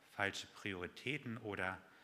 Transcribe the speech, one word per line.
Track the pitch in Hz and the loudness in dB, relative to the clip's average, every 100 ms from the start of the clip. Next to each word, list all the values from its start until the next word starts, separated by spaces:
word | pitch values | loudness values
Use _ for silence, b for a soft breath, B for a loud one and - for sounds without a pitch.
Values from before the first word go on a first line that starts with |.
| - | -10
falsche | - 98 - - | 4 4 4 -6
Prioritäten | - 107 92 90 - 123 147 127 113 | -4 -2 0 -2 -2 -2 -2 -2 -4
oder | 110 98 92 92 B B | -2 2 2 0 B B